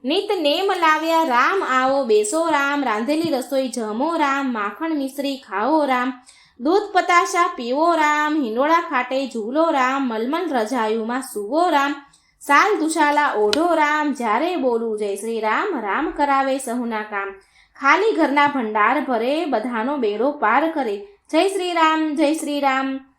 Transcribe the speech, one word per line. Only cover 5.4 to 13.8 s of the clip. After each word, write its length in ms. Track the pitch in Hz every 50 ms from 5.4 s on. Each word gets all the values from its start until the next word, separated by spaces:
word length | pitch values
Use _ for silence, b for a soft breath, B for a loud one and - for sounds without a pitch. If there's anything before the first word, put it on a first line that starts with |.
| - - 202 196 214 254 311 311 294
રામ 280 | 262 262 247 247 262 254 B B B B B B B B B
દૂધ 220 | 240 285 359 415 415 -
પતાશા 600 | - 370 349 359 349 349 370 359 359 349 349 359 359
પીવો, 380 | - 247 233 254 285 320 339 339
રામ 480 | 320 302 302 302 302 302 302 302 320
હિંડોળા 380 | 277 220 214 240 277 302 330 339 339 339
ખાટે 360 | 302 254 247 247 262 269 277
ઝૂલો, 440 | 254 - 233 208 220 254 311 330 330
રામ 320 | 302 277 254 254 269 277
મલમલ 460 | 277 247 226 220 226 247 294 339 381 320
રજાયુમાં 720 | 294 247 220 226 269 247 220 214 220 226 220 226 240 262
સૂવો, 460 | 262 - - 214 202 202 254 320 349 359
રામ 240 | 311 285 277 285 294 - b b b b b b b b -
શાલ 340 | - 285 294 349 403 427 311
ધુસાલા 520 | 311 320 320 339 302 294 294 294 294 269
ઓઢો, 420 | - 214 214 208 214 277 330 359 339
રામ 380 | 311